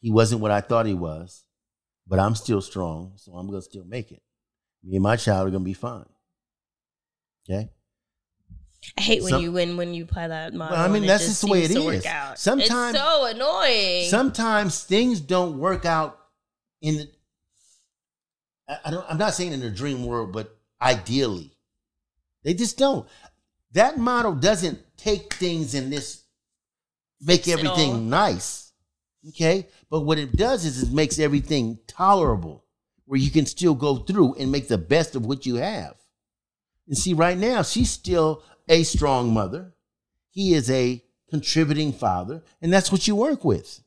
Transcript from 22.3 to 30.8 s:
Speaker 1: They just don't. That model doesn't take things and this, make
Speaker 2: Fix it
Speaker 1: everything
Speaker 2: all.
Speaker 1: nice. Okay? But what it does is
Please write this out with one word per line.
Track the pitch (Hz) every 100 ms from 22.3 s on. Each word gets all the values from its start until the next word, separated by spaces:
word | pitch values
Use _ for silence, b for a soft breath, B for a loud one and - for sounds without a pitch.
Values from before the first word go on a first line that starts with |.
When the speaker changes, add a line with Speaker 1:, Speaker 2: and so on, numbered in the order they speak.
| _
Speaker 1:
They | 139
just | 175 233 -
don't. | 277 269 - b b _ _ _ _
That | - 240 311
model | 233 247 226 151
doesn't | 165 208 170 123 _ _
take | - 202 -
things | - 180 165 147 139
and | 131
this, | 143 - - _ _ _ _ _ _ _ _ _ _
make | 143 175 175
Speaker 2:
Fix |
it | 165 156
Speaker 1:
everything | 180 147
Speaker 2:
all. | 117
Speaker 1:
nice. | 113 143 202 92 - - - _ _ _ _ _ 151
Okay? | 156 165 190 - b b
But | 156
what | 147 156
it | 139 117
does | 220 262 165
is | 127